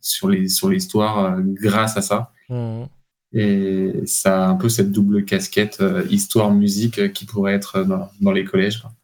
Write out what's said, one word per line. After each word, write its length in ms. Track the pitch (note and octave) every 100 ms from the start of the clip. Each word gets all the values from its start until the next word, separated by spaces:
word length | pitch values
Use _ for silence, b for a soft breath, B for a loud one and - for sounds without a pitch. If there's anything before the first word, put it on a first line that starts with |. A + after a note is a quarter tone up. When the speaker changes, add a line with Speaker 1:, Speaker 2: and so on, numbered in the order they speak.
Speaker 1:
sur 280 | - - G2
les, 200 | G2 F#2+
sur 200 | - F#2+
l'histoire, 480 | F#2+ - G#2+ G#2+ G#2+
euh, 240 | F#2+ F#2
grâce 560 | F#2+ G2 G#2+ G2+ A2 G#2+
à 40 |
ça. 280 | G2 G#2 A#2+ b b
Speaker 2:
Mhm. 360 | B2 A#2 A2+ B2 _ _ _ _
Speaker 1:
Et 600 | - G#2 G2+ F#2+ F#2+ F#2+ G2 G2
ça 400 | - G2 F#2+ F#2
a 40 |
un 60 | F#2
peu 140 | A#2
cette 220 | A#2 G2
double 340 | G2+ G2+ G2+ G2
casquette, 520 | G2 F#2+ - G#2 -
euh, 220 | G2 F#2 G2
histoire, 400 | G2+ - A2+ G#2
musique, 460 | G2+ G2+ G2+ A#2 A2+
euh, 80 | G2+
qui 180 | G2 G#2
pourrait 280 | G#2 G2
être 300 | G2+ G2 F#2+
dans, 260 | F#2+ F#2+ F#2 -
dans 100 | G2
les 120 | F#2+
collèges, 380 | F#2+ G2 G2 A2
quoi. 100 | - -